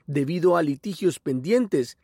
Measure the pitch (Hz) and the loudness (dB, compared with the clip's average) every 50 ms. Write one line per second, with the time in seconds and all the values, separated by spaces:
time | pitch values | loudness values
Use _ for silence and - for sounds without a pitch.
0 | _ - 143 143 139 135 175 180 160 185 175 175 165 147 139 135 - 208 185 - | _ -6 -4 -2 -2 -2 -2 2 4 4 4 4 2 0 -2 -4 -6 -10 -8 -2
1 | 196 180 139 - - 147 131 127 127 170 226 254 247 202 - 147 123 - - - | -2 -2 -2 -2 -4 -4 -4 -4 0 2 2 2 2 2 0 -2 -2 -2 -8 -16